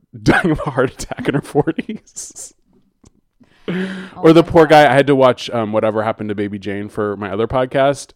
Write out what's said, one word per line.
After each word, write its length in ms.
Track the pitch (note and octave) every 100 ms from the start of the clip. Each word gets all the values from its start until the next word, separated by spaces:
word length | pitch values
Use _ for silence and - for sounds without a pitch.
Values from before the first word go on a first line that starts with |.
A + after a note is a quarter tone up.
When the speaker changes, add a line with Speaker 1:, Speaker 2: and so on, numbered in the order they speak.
Speaker 1:
<laughs> 180 | _ A#2+
dying 300 | G#2+ - F3
of 80 | D3+
a 60 | -
heart 220 | B2 C#3
attack 360 | - - - B3
in 60 |
her 80 | C3+
forties. 1120 | - - - - - G#3+ _ - - - - _ _ _ _ _ _ _ _ _ _ _ -
Speaker 2:
Oh 420 | F3+ F#3+ F#3+ F#3+ -
Speaker 1:
Or 160 | E3+
the 100 | E3
Speaker 2:
my 60 | E3
Speaker 1:
poor 140 | F3 D#3
Speaker 2:
God. 40 |
Speaker 1:
guy, 220 | D#3 C#3+
I 20 |
had 140 | C3+ C#3
to 80 | C3+
watch, 340 | B2+ A#2+ -
um, 220 | A#2+ G#2+
Whatever 320 | A2 A2 G#2+
Happened 260 | G#2+ G#2+ G#2+
to 60 | G2+
Baby 240 | G2+ G2+
Jane 280 | G2+ G2+ G#2
for 300 | - G#2 G2
my 140 | G2+
other 160 | G2 A2+
podcast, 640 | C3 B2+ C#3 C#3 C#3 -